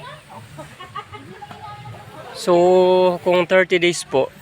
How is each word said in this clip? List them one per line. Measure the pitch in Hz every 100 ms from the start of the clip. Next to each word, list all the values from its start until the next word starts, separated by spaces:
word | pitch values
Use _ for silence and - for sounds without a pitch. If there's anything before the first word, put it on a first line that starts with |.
| 508 605 - - - - 294 - 370 381 415 415 277 370 831 - - - - - - - -
So, | - - 175 180 185 180 185 185 175
kung | 185 180 170
thirty | 190 180 180
days | 175 170
po | - 135 123 -